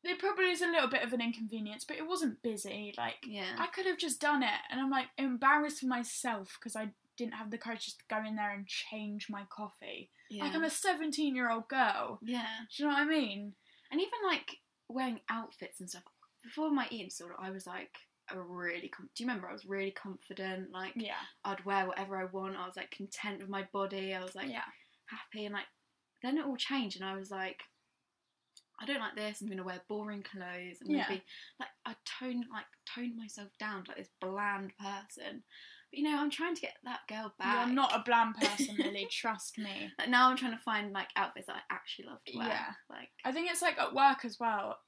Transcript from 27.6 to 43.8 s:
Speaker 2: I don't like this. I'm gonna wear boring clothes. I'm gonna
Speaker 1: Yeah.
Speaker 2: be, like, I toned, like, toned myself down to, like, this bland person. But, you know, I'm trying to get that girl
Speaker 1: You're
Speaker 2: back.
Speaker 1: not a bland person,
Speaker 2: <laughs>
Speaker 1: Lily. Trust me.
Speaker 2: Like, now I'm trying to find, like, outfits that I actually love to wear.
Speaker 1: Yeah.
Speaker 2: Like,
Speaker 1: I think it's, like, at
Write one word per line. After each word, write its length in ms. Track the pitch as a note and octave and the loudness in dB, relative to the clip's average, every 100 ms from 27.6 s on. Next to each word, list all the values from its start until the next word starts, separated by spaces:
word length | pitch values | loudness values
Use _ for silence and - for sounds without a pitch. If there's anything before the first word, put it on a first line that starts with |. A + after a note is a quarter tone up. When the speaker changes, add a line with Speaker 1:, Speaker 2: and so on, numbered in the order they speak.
| - _ _ _ _ _ _ _ _ - _ - | -16 _ _ _ _ _ _ _ _ -20 _ -10
Speaker 2:
I 40 | A3+ | -4
don't 140 | C#4 | -2
like 140 | A3 A3 | -2 -4
this. 260 | G#3+ G#3 | -4 -4
I'm 80 | G#3 | -6
gonna 140 | F#3+ | -6
wear 180 | F#3 F3+ - | -6 -8 -6
boring 340 | G#3 G#3+ G3+ | -6 -4 -6
clothes. 560 | F#3+ G3 F3+ F3+ F3+ F3+ | -8 -10 -8 -6 -8 -8
I'm 80 | - | 2
gonna 120 | D4 | 2
Speaker 1:
Yeah. 100 | G3 | 2
Speaker 2:
be, 140 | F#3+ - - - _ | -2 -6 -18 -18 _
like, 100 | - - A#3 | -12 -8 -10
I 100 | A3+ - | -8 -10
toned, 420 | - B3+ B3 A#3 | -6 -2 -2 -2
like, 180 | G#3+ - - - | -8 -10 -16 -12
toned 320 | A#3+ A#3+ A3+ | -6 -4 -4
myself 320 | A3 - G3+ _ | -8 -10 -14 _
down 260 | G#3+ G3 | -4 -4
to, 80 | F#3 | -6
like, 60 | - | -10
this 120 | F#3+ _ | -10 _
bland 560 | F#3 G3 G#3 G3 F#3+ - | -2 2 2 2 -4 -6
person. 640 | G3+ G3 G3+ - G3 A3 - - - - _ | -6 -6 -8 -10 -8 -8 -14 -20 -20 -20 _
But, 80 | - | 0
you 40 | D4+ | 2
know, 120 | D4 | 4
I'm 80 | D4 | 2
trying 260 | C#4 E4+ E4+ | 2 0 0
to 60 | |
get 160 | - - | -4 -6
that 220 | B3 B3 - | -8 -8 -6
girl 160 | G#3+ | -6
Speaker 1:
You're 60 | G#3+ | -6
Speaker 2:
back. 360 | - F#3+ G#3+ A#3+ | -2 4 4 6
Speaker 1:
not 240 | B3+ C4 | 6 6
a 60 | A3+ | 4
bland 320 | A3+ A#3 A3+ A3 | 6 8 8 6
person, 400 | - G#3 C4 G#3 | 4 4 2 4
Speaker 2:
<laughs> 0 | |
Speaker 1:
Lily. 300 | - G3+ D4+ | 2 0 -2
Trust 500 | - A3+ G#3 - - | 0 0 -2 -6 -6
me. 340 | G3+ G3 G3+ - | -6 -4 -6 -2
Speaker 2:
Like, 100 | - | 6
now 220 | B3 B3+ | 10 10
I'm 80 | B3+ | 8
trying 140 | B3+ | 0
to 100 | A3+ | -2
find, 300 | - G#3+ G#3 | 0 0 0
like, 160 | G3 - - | -2 0 2
outfits 300 | F#3 - - | 0 -2 -8
that 100 | - | -8
I 60 | - | -6
actually 340 | F#3 - - - | -8 -6 -10 -10
love 180 | - - | -12 -8
to 120 | - | -2
wear. 100 | A#2 | 0
Speaker 1:
Yeah. 280 | - - - _ | 0 -2 -8 _
Speaker 2:
Like, 220 | - B2 - B3+ | -12 -12 -4 -2
Speaker 1:
I 60 | |
think 160 | C#4 F4 | 0 2
it's, 100 | E4+ | 4
like, 140 | F4 | 4
at 140 | - | 4